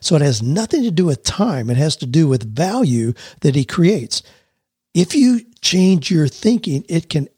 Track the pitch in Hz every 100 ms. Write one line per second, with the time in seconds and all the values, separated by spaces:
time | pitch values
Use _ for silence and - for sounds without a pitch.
0 | - 160 143 113 117 165 220 339 233 165
1 | 175 135 - - 220 143 113 123 151 -
2 | 127 139 156 131 110 110 180 233 208 120
3 | 113 117 - - 143 135 131 - 170 208
4 | 117 - - _ _ _ _ _ _ 170
5 | 175 302 254 240 - _ - 180 185 185
6 | 131 170 147 - 214 233 - 139 - 165
7 | - 156 139